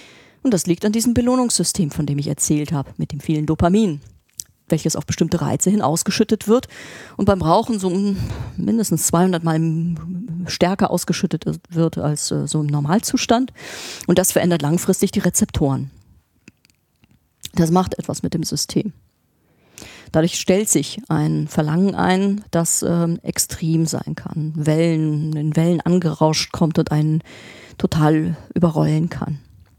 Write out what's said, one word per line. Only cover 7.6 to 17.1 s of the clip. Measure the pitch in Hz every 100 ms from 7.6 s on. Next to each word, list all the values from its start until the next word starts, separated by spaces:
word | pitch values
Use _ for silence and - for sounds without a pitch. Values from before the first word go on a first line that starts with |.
| 226 214
so, | 185
mm, | 185 202 196 - - - -
mindestens | - 226 202 160 -
zweihundert | 170 185 170
Mal | 165 160
m-, | 165 160 175 156 165 180 233 170 175
stärker | - 175 196 185
ausgeschüttet | 135 - - - 156 - 160 -
wird | 165 165 165
als, | 151 147 -
äh, | 147 143
so | 156
im | 147
Normalzustand. | 147 143 208 - 254 - 240 262 - - - - - -
Und | 175
das | 160
verändert | - 175 170
langfristig | 143 170 - 190 202
die | 202
Rezeptoren. | 180 - - - 143 131 139 - _ _ _ _ _ _ _ _ _ _ _